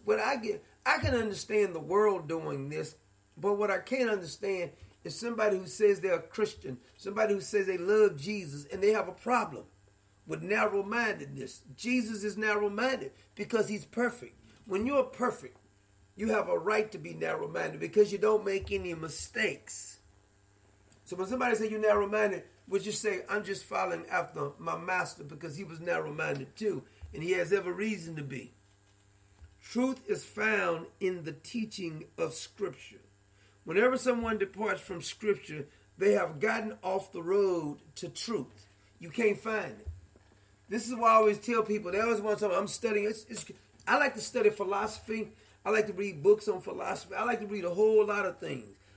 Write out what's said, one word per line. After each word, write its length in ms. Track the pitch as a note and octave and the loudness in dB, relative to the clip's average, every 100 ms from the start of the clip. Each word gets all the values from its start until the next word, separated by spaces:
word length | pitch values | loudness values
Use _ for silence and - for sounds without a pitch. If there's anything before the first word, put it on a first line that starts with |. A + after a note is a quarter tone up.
| G#3 | 2
what 120 | G#3+ | 2
I 180 | A3 C#4 | 2 0
get, 280 | G#3+ - - _ A#3+ | -2 -6 -10 _ 0
I 120 | D4+ | 2
can 160 | D4+ | 2
understand 600 | B3 G#3+ F#3+ - G#3+ G3+ | 2 0 -4 0 2 2
the 60 | D#3+ | 0
world 460 | D3 G3 G#3+ F#3+ D3+ | 2 4 6 4 -2
doing 440 | E3 D#3 C#3+ C#3 | -4 -4 -6 -6
this, 260 | D#3 D3+ - _ _ _ - | -6 -8 -12 _ _ _ -4
but 220 | F#3 G3+ | 0 2
what 120 | G#3 | 2
I 80 | F#3 | 0
can't 300 | - C4 A#3+ | 0 0 2
understand 600 | G3+ E3 - G3 F#3+ D#3+ - - _ | 0 -2 -6 -2 -2 -4 -8 -20 _
is 140 | E3+ - | -12 -8
somebody 400 | A#3+ A3+ G#3 F#3+ | -4 2 2 2
who 80 | F3+ | -2
says 340 | - G#3 G3 | 4 6 6
they're 140 | F#3+ | 2
a 80 | E3 | 0
Christian, 560 | - - G#3 - - B2+ - - | -2 -2 -2 -2 -10 -12 -14 -14
somebody 380 | G3 G3+ G#3+ | -4 2 2
who 80 | G3+ | 2
says 240 | E3 G#3 F#3+ | 0 0 2
they 100 | F3+ | 0
love 400 | F3 G#3+ G#3 D3+ | 4 6 6 4
Jesus, 480 | D#3+ G#3 E3 C#3+ C#3+ | -4 -4 -6 -10 -10
and 100 | G3 | 2
they 100 | G3 | 4
have 160 | A3 F3 | 4 0
a 40 | |
problem 520 | - A3+ B3 G#3 B2+ - - _ _ _ _ - | -4 0 2 0 -6 -14 -20 _ _ _ _ -8
with 160 | D#3 | -6
narrow-mindedness. 1160 | E3+ G#3+ G#3+ G3+ G3 A#3 A3+ F3 C#3 C#3 A#2+ - - C3+ | -2 2 2 2 0 0 0 -2 -8 -10 -10 -12 -18 -8
Jesus 480 | A#3 B3+ A3 G#3+ | 0 0 0 -4
is 140 | G#3 F#3+ | -4 -2
narrow-minded 760 | A3 G#3 G#3 G3+ B3+ B3+ C3+ - _ | 0 2 0 0 0 0 -6 -14 _
because 340 | - G#3 A3+ G#3 | -10 0 0 2
he's 160 | G#3 | -4
perfect. 520 | - - B3 - A#2+ - - - - | -4 -2 0 -2 -12 -18 -20 -20 -4
When 200 | F#3+ A#3+ | -2 2
you're 160 | C#4+ | 2
perfect, 540 | C4 - B3+ - C3 - _ _ _ _ _ | 2 0 -2 -2 -10 -18 _ _ _ _ _
you 140 | - A3 | -4 0
have 200 | G#3+ F3+ | 2 2
a 80 | F3 | 0
right 360 | E3+ G#3+ G#3+ | 2 0 0
to 60 | E3+ | -6
be 140 | D#3+ | -10
narrow-minded 680 | D#3+ E3 D#3+ D#3 E3 D#3+ D#3 | -4 -4 -2 -4 -4 -4 -6
because 320 | E3 G#3+ G#3 | 2 6 6
you 60 | G3 | 4
don't 260 | G#3+ G#3+ | 2 2
make 260 | G3 G3 F#3+ | 2 -4 -2
any 240 | G3 F#3 | -4 -4
mistakes. 1040 | D#3+ D#3+ C#3+ - A3+ G#3 - - - - - _ _ _ _ _ _ _ _ _ - | -6 -8 -8 -8 -2 -2 -2 -10 -14 -14 -18 _ _ _ _ _ _ _ _ _ -20
So 120 | - F3 | -10 -6
when 100 | F#3 | -2
somebody 300 | B3+ B3 A3 | 0 2 2
say 120 | A3 | 0
you're 120 | G#3+ | 2
narrow-minded, 640 | G#3+ G#3 G3+ G#3+ G#3 F3 - _ - | 4 4 2 2 0 -2 -10 _ -4
would 180 | F#3+ F#3+ | -4 -2
you 60 | |
say, 300 | - G#3+ F#3 - | -2 -2 -2 -2
"I'm 140 | G3+ | -4
just 220 | F#3+ G3 | -4 -8
following 420 | - - - E3+ - | -4 -2 -2 -4 -4
after 440 | F3+ - D#3+ C#3+ - | -4 -4 -4 -6 -6
my 200 | E3 D#3+ | -6 -6
master 460 | F3 F#3 D#3 - | -2 -2 -2 -6
because 320 | D3 D3 E3 D3 | -14 -12 -10 -10
he 80 | |
was 160 | F#3 D#3+ | -10 -6
narrow-minded 760 | F3 D#3+ D#3 D3+ D#3 C#3+ C3+ | -2 -2 -2 -4 -4 -4 -6
too, 300 | - G#3+ D3+ - - - | -4 -2 -2 -6 -16 -14
and 80 | C#3+ | -6
he 120 | E3 | 0
has 200 | F#3 E3 | 0 2
every 200 | G3 F3+ | 0 0
reason 420 | F3+ G#3+ G3+ E3 | -2 -2 -2 -6
to 80 | D#3 | -10
be"? 300 | C#3 C3 A#2+ - _ _ _ _ _ _ _ _ - _ | -8 -10 -12 -20 _ _ _ _ _ _ _ _ -20 _
Truth 420 | - A#3 C4 C4 - | -6 0 0 0 -4
is 180 | G#3+ | -6
found 600 | - G#3+ G#3+ G#3 F3 E3 - - | -6 -2 0 2 2 -2 -6 -4
in 240 | F#3+ F3+ | -2 -2
the 80 | D#3+ | -6
teaching 720 | C#3 - A#3 G#3+ - E3+ D#3 - - | -12 -8 -6 -6 -6 -8 -10 -12 -4
of 180 | E3 | -4
Scripture. 680 | - - - G#3 C#3 - G2 - _ _ _ _ _ | -4 -12 -8 -8 -8 -18 -20 -20 _ _ _ _ _
Whenever 320 | - F3 B3 B3+ | -2 4 4 4
someone 420 | B3+ A#3+ A3+ G#3+ | 2 2 2 0
departs 420 | G3 F#3 G#3+ F#3+ | -2 -2 -2 -2
from 220 | - E3+ | -6 -8
Scripture, 640 | C#3+ - G#3+ G3 - D3+ C#3 - _ - | -8 -4 -2 -2 -4 -10 -12 -16 _ 2
they 140 | G3 | 4
have 260 | G3+ E3+ D3+ | 4 2 0
gotten 400 | G#3+ A3+ G#3+ - | 0 0 -4 -6
off 260 | F3+ F#3+ - | -2 -2 -4
the 140 | F3 | -6
road 560 | E3 G3+ G3 E3+ D3+ C#3+ - - | 0 2 4 2 -2 -8 -14 -12
to 120 | F3 | -10
truth. 600 | - - G#3 B2 - - _ _ - | -8 -4 -4 -4 -12 -20 _ _ -18
You 100 | E3 | -8
can't 280 | F#3+ G#3+ G3+ | 0 2 2
find 420 | A3 G#3+ F#3+ A3 | -2 -4 -4 -10
it. 80 | - - - - _ _ _ _ - | -12 -14 -16 -20 _ _ _ _ -6
This 180 | A3 A3 | -4 -4
is 80 | |
why 160 | A#3+ A#3 | 4 8
I 60 | A3+ | 8
always 240 | G#3+ G#3 | 8 4
tell 240 | - A#3 | 2 0
people, 260 | G#3+ G#3+ F3 | 2 -2 0
they 100 | F#3+ | 0
always 200 | A#3 G#3+ | 2 2
want 180 | G#3+ G#3 | 0 0
something, 180 | G#3 F3+ | 2 0
"I'm 120 | G#3 | 0
studying." 380 | - A3+ G#3 G#3 | -2 0 0 0
It's, 180 | A3 - | -4 -8
it's, 180 | A3+ - - _ - - | -10 -10 -14 _ -8 2
I 100 | C4 | 4
like 160 | C#4 | 2
to 60 | A3 | 0
study 300 | - B3 G#3 | -4 2 2
philosophy. 800 | G#3+ F#3+ G3 G#3+ - - A3 G#3+ - - _ | 2 0 -2 -2 -6 -6 -6 -6 -12 -20 _
I 60 | - | 0
like 180 | A3 G#3 | 2 0
to 40 | |
read 300 | F#3 G3+ D#3+ | -2 -6 2
books 240 | E3+ G#3+ - | 6 6 4
on 140 | F#3 | -4
philosophy. 540 | - F3+ F#3 - - F#3+ | -6 -6 -6 -6 -6 -4
I 80 | |
like 160 | A#3 A3 | -2 -2
to 60 | G#3 | -4
read 180 | G#3 | -4
a 100 | F3 | -2
whole 320 | F3 G#3+ G#3+ G#3 | 4 6 8 6
lot 200 | G#3 F#3+ | 2 -2
of 120 | - | -4
things. 380 | E3 C3 G#2+ - - | -6 -8 -10 -20 -20